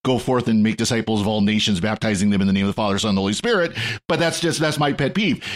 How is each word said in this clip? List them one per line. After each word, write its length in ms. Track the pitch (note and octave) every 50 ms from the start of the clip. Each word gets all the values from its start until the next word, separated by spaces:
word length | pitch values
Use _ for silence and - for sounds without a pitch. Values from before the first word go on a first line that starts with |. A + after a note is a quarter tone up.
"Go 140 | - C3 C3 A#2
forth 300 | - - B2+ B2 A#2 A#2
and 140 | A2+ G#2+
make 160 | G#2+ A2 G#2+ -
disciples 420 | A#2 - A#2+ A2+ G#2+ - A2+ G#2+
of 60 | G2+
all 160 | A2 G#2+ G#2+
nations, 360 | G2+ G#2 G#2+ G#2+ - - G#2 E2+
baptizing 520 | E2+ G#2+ G#2+ G2+ - A2 G#2+ F2+ G2+ G#2
them 100 | G2+ F#2+
in 60 | G2
the 80 | G2 F#2+
name 100 | G2 G2
of 40 | G2
the 20 | F#2+
Father, 240 | - A2 G2+ G2 G2
Son, 120 | - A2
and 80 | G2 G2
Holy 160 | F#2+ G2 G#2
Spirit." 420 | - - A#4 A#4 C#4 C4 - - - A2+ A2+ - - _ -
But 100 | F3 C#3+
that's 220 | E3+ E3 D#3+ -
just, 200 | E3+ E3 D3+ C#3
that's 180 | D#3+ D3+ - D3+
my 160 | D3+ C#3+ C#3+
pet 200 | C#3+ C#3+ C3 -
peeve. 300 | G3 A3 F3+ A#2 - - - -